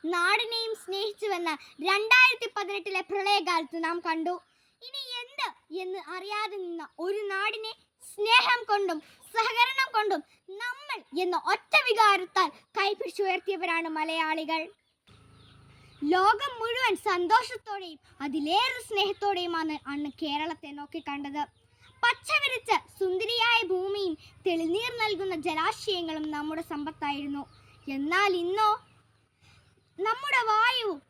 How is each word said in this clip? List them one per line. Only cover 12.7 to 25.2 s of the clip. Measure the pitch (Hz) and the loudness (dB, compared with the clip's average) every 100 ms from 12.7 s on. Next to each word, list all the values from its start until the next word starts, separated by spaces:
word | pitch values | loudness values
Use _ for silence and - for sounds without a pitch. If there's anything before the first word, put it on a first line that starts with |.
| 427 | -2
കൈപിടിച്ചുയർത്തിയവരാണ് | 403 415 392 - 381 370 370 370 339 330 330 311 | 0 0 -6 -2 -2 0 -2 -4 -2 -2 -2 -2
മലയാളികൾ. | 311 320 311 320 311 320 349 _ _ _ _ - - - - - - - - - 294 | -2 0 0 -2 -2 -4 -4 _ _ _ _ -20 -20 -20 -20 -20 -20 -20 -20 -4 2
ലോകം | 370 392 440 571 480 | 4 6 4 0 -2
മുഴുവൻ | 466 480 508 381 427 | -2 0 0 0 0
സന്തോഷത്തോടെയും | 359 349 453 466 480 - 403 359 302 _ _ | 0 4 4 4 -10 -10 -10 -10 -16 _ _
അതിലേറെ | 285 294 294 381 508 494 453 | -4 -2 2 2 2 -2 -4
സ്നേഹത്തോടെയുമാണ് | 415 392 392 403 370 349 330 320 302 269 | 0 0 0 0 0 -2 -2 -2 -6 -6
അന്ന് | 285 294 - | -6 -6 -6
കേരളത്തെ | 311 294 311 302 294 294 | -4 -2 -4 -8 -12 -14
നോക്കിക്കണ്ടത്. | 285 330 294 285 277 294 294 _ _ _ - - | -10 -10 -8 -8 -6 -6 -6 _ _ _ -20 2
പച്ച | 480 508 - 605 | 2 2 0 0
വിരിച്ച | 571 494 466 370 - - | 2 -2 0 0 0 -4
സുന്ദരിയായ | 381 370 440 466 466 453 370 | -2 0 0 2 4 4 2
ഭൂമിയും | 370 381 403 370 311 - - 370 | -2 0 -2 -2 -4 -12 -4 0
തെളിനീർ | 330 330 381 494 480 | 0 2 0 -2 -2
നൽകുന്ന | 427 359 | -2 0